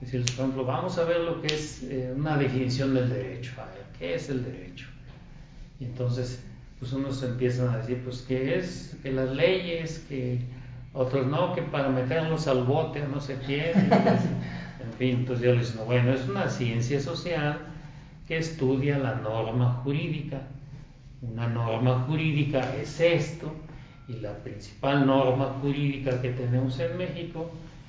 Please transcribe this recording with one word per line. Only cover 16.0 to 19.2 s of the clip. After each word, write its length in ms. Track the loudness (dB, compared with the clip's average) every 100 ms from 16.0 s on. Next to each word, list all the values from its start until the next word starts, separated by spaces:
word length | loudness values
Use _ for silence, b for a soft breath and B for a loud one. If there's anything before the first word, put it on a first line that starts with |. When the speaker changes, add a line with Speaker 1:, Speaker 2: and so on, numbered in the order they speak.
| 6
Speaker 1:
es 140 | 4 2
una 220 | 0 0
ciencia 500 | 0 0 0 2 0
social 580 | -2 -4 -2 0 0 -2 -6 B B B B B -4
que 100 | -2
estudia 600 | -2 0 2 4 2 2
la 180 | 2
norma 640 | -2